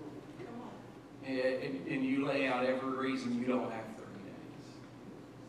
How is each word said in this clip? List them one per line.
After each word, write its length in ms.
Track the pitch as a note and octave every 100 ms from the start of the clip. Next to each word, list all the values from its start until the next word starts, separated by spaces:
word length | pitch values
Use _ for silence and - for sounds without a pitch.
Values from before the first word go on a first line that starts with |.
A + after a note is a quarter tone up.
| - - - - - - - - - - - - C3+
And, 140 | C3
and, 480 | C3 C3 C#3 C3 -
and 180 | C#3 C3
you 220 | C#3 C#3
lay 200 | C#3 C3+
out 160 | B2
every 280 | B2+ C3 C3
reason 480 | C3 C3 C3 B2 A#2+
you 80 | B2
don't 240 | B2 -
have 140 | A2+ - -
three 240 | - -
days. 520 | - - - - - - - - - - - -